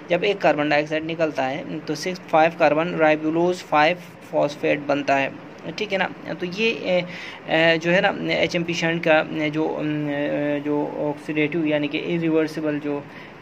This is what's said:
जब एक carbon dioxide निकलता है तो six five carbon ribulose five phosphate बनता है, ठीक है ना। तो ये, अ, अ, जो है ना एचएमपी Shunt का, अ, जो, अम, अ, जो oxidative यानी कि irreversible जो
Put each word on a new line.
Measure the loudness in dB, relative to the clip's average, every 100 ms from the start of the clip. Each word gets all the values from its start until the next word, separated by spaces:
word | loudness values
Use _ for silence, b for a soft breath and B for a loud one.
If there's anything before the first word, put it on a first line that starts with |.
| B
जब | 0
एक | 2 2
carbon | 2 2 2
dioxide | 2 0 -2
निकलता | -4 -2 -2 0
है | -2 -4 -6 -8
तो | -6
six | -6 -6 -8
five | 2 4 4 6
carbon | 4 4 0
ribulose | 4 4 4 2 2 2 0
five | 0 4 4 2 -6 -20 -4
phosphate | 0 0 0 0 0
बनता | 0 0 2 2
है, | 0 -6 -16 -14 -10 -8
ठीक | -2
है | -2
ना। | -2 -6 -10
तो | -6 -6
ये, | -2 0
अ, | 0 0 0 -2 B B B -2
अ, | 2 4 4
जो | 2
है | 2
ना | 2 0 -2
एचएमपी | 0 0 0 -2
Shunt | -2 0 0
का, | 4 4
अ, | 2 -2 -2
जो, | 0 -2
अम, | -2 -2
अ, | -2 -2 -2 -2 -2 -2 -2
जो | 0 0 -2 -2 -4
oxidative | -4 -4 0 0 2 0
यानी | 2 0
कि | -2
irreversible | -2 0 2 2 2 0 -2 -2
जो | -2 -6 -8 B B B